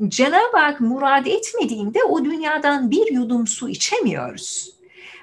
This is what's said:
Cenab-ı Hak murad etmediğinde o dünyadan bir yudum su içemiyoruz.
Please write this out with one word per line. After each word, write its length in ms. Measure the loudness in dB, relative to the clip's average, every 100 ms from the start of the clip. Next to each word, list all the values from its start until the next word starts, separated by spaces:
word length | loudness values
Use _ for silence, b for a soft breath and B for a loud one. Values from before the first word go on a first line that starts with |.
| -4
Cenab-ı 500 | 0 2 4 4 4
Hak 240 | 2 0
murad 440 | -2 0 2 2 2
etmediğinde 760 | -2 -2 -4 -4 -2 -2 0
o 220 | 2 2 0
dünyadan 640 | -2 -2 0 2 2 2
bir 200 | 2 2
yudum 360 | 0 0 0 -2
su 220 | -4 -8
içemiyoruz. 1080 | -4 -2 0 0 -2 -6 -10 -10 -10 -12 -18 B B B B